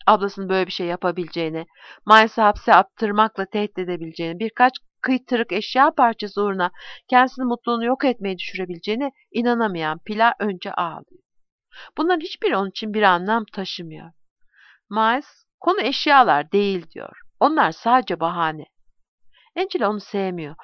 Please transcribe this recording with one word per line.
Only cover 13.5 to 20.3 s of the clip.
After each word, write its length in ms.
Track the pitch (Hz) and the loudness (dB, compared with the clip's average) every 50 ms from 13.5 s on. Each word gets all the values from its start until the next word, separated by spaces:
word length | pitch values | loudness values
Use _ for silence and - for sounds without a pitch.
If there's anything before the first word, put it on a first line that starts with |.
| - - 190 - - - 175 160 156 156 156 165 _ _ _ _ _ _ _ _ _ _ _ _ _ _ _ - | -10 -10 -10 -10 -10 -12 -12 -14 -14 -16 -18 -20 _ _ _ _ _ _ _ _ _ _ _ _ _ _ _ -6
Miles, 360 | 202 214 220 226 233 277 285 _ _ _ _ _ _ _ | -2 0 2 2 0 0 -4 _ _ _ _ _ _ _
"Konu 220 | - 330 381 415 | -2 -2 0 0
eşyalar 720 | 339 277 277 - - 302 285 277 247 190 147 143 151 - | -2 -2 -4 -2 2 6 6 8 8 6 4 2 0 0
değil." 380 | - 202 202 202 196 180 165 - | 0 0 2 0 0 -4 -6 -10
diyor. 280 | - - - - - - - - _ - | -14 -16 -16 -16 -18 -20 -20 -18 _ 0
"Onlar 320 | - - 320 311 226 160 | 0 2 2 2 0 0
sadece 480 | 165 - - 226 240 262 254 - 180 160 | -2 -4 0 2 2 2 2 0 -4 -4
bahane." 460 | 165 165 175 175 165 160 156 156 - - _ _ _ _ _ _ _ _ _ _ _ - - _ _ _ - | -4 -4 -2 -2 -2 -4 -4 -6 -12 -20 _ _ _ _ _ _ _ _ _ _ _ -20 -20 _ _ _ -6
Angela 320 | 320 381 381 - 339 233 202 | -6 -4 -4 -2 -2 -2 -2
onu 100 | 214 208 | -2 -4
sevmiyor. 560 | - - - 202 196 190 | -8 -6 -6 -4 -4 -4